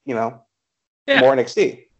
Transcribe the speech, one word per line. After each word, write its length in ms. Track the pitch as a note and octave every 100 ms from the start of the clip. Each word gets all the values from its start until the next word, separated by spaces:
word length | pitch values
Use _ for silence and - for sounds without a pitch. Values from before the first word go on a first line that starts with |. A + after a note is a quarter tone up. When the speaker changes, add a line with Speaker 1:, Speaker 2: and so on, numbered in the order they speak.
Speaker 1:
you 100 | C#3
know, 260 | A2+ A2+ - _ _ _ _ _ _ -
Speaker 2:
Yeah. 140 | C4+
Speaker 1:
more 120 | C4
N 60 | C3+
X 140 | A#3+
T. 320 | G#3+ D#3+ - _ _